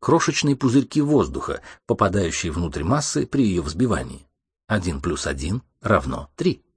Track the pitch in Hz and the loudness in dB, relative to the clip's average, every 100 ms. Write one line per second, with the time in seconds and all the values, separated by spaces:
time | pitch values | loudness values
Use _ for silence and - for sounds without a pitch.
0 | - 165 - 147 151 135 135 127 127 - | 4 2 2 0 0 2 4 4 2 0
1 | 147 147 82 67 - - - - _ - | 2 4 2 -2 -6 -8 -10 -20 _ 2
2 | 101 98 87 - 85 78 85 71 78 143 | 2 2 0 -2 -4 -2 -4 -2 0 0
3 | 143 147 - 139 117 87 73 78 123 85 | 0 -2 -2 0 2 2 -2 -2 0 0
4 | 62 - _ _ _ _ _ 107 87 73 | -4 -14 _ _ _ _ _ -2 -2 -4
5 | 71 76 - 71 71 107 - _ - 98 | -4 -4 -4 -4 -4 -4 -8 _ 2 2
6 | 71 - - - 185 139 _ | 2 -8 -10 -2 -2 -2 _